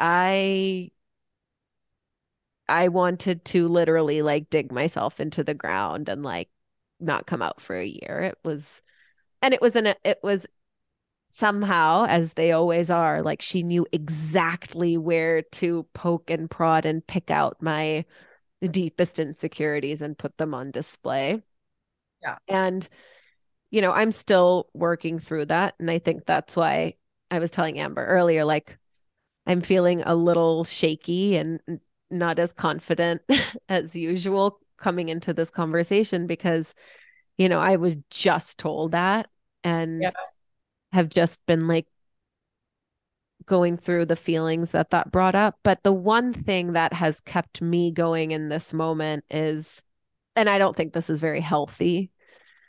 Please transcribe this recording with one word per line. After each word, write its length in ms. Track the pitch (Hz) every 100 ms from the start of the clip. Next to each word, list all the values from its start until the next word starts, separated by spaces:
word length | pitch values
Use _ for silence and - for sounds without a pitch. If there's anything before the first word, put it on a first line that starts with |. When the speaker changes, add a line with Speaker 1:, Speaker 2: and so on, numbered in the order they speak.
Speaker 1:
I, 920 | 165 175 185 196 196 190 190 185 180 _ _ _ _ _ _ _ _ _ _ _ _ _ _ _ _ _ -
I 180 | 165 180
wanted 560 | 180 180 175 - 170 -
to 220 | 185 170
literally, 540 | 170 165 160 151 151
like, 280 | 151 147 151
dig 220 | 156 -
myself 480 | 123 156 - 117 -
into 240 | 151 156
the 100 | 151
ground 540 | 147 - 95 98 80 151
and, 140 | 101
like, 260 | 143 87 - _ _ _ _ _
not 280 | 165 135 -
come 140 | -
out 200 | 85 -
for 140 | - 90
a 80 | 92
year. 360 | - - -
It 160 | 185 -
was, 380 | 165 147 151 - _ _ _ _ _ _
and 120 | 269
it 80 | 254
was 140 | 240 233
an, 180 | 214 196 -
it 140 | -
was 240 | 196 196 - _ _ _ _ _ _ _ _
somehow, 800 | - 214 202 202 175 156 170 226
as 260 | 170 165
they 200 | - 165
always 360 | 165 170 170 170
are, 320 | 170 165 151
like, 200 | 160 -
she 220 | - 185
knew 220 | 170 175 170
exactly 1080 | 170 151 156 156 180 165 175 - 165 175 165
where 440 | 160 165 160 165
to 440 | 160 - 175 170 156
poke 360 | - 175 170 -
and 200 | 165 165
prod 360 | - 165 160 160
and 200 | 160 -
pick 240 | 196 -
out 320 | 151 143 -
my 440 | 160 156 156 156 165 - - _ _ _
deepest 580 | 190 190 170 - 175 -
insecurities 800 | 151 - 160 - 151 147 139 151
and 160 | 147 147
put 200 | 143 -
them 160 | 156
on 180 | 131 135
display. 720 | 127 147 - - 131 139 220 - _ _ _ _ _ _ _
Speaker 2:
Yeah. 160 | 156 - -
Speaker 1:
And, 400 | 190 190 185 - _ _ _ _ _ _ _ _
you 100 | 214
know, 100 | 185
I'm 220 | 190 220
still 560 | 214 - 190 180 180 -
working 460 | - 170 170 165 165
through 280 | - 160 151
that. 280 | 165 196 -
And 120 | 170
I 80 | 170
think 260 | 165 160 -
that's 300 | 156 - -
why 380 | 160 143 160 - _ _ -
I 100 | 175
was 120 | 165
telling 280 | - 165 147
Amber 260 | 147 143 -
earlier, 400 | 180 175 160 151
like, 320 | 151 - - _ _ _ _ _ _ -
I'm 140 | 180
feeling 440 | 165 185 175 175
a 120 | - 170
little 480 | 170 170 165 165
shaky 720 | 165 - 165 160 - 175 202 185
and 240 | 156 165 -
n-, 140 | 165 _ _ _
not 260 | 175 170 165
as 160 | 170
confident 680 | - 175 151 - 170 170 175 - 269 -
<laughs> 220 | - -
as 260 | 190 160 170
usual 640 | 165 185 185 196 202 202 _ _
coming 320 | 196 175 165
into 240 | 165 175
this 160 | 165 165
conversation 800 | - 165 165 170 202 220 180 170
because, 480 | 170 180 165 160 - - - - _ _ -
you 100 | 185
know, 100 | 170
I 180 | 175 190
was 180 | 175 151 -
just 480 | - 196 160 - -
told 320 | 165 151 160
that 400 | 170 180 208 - _ _ _
and 400 | 175 170 160 165
Speaker 2:
Yeah. 80 | 180 180 - _ _ _ _ _ _
Speaker 1:
have 180 | 185 165
just 340 | 175 170 - -
been, 200 | 165 165
like, 200 | 165 - _ _ _ _ _ _ _ _ _ _ _ _ _ _ _ -
going 300 | 185 175 170
through 280 | - 175 170
the 100 | 165
feelings 560 | - 160 160 165 170
that 200 | 165 165
that 200 | 175 -
brought 220 | 185 185
up. 240 | 190 208 -
But 180 | 214 185
the 80 | 196
one 420 | 196 185 220 247
thing 400 | 233 - 185 175
that 200 | 170 165
has 260 | 170 165 151
kept 420 | - 180 - -
me 260 | 170 170 175
going 380 | 165 165 165 156
in 200 | 156 156
this 240 | 156 -
moment 520 | 160 160 160 156 151 -
is, 500 | 156 156 156 156 - - _ _ _ _ -
and 120 | 214
I 120 | 202
don't 160 | 196 -
think 180 | 160
this 160 | 170 165
is 100 | 156
very 220 | 160 147
healthy, 720 | 156 156 147 - 175 175 190 _ _ _ _ _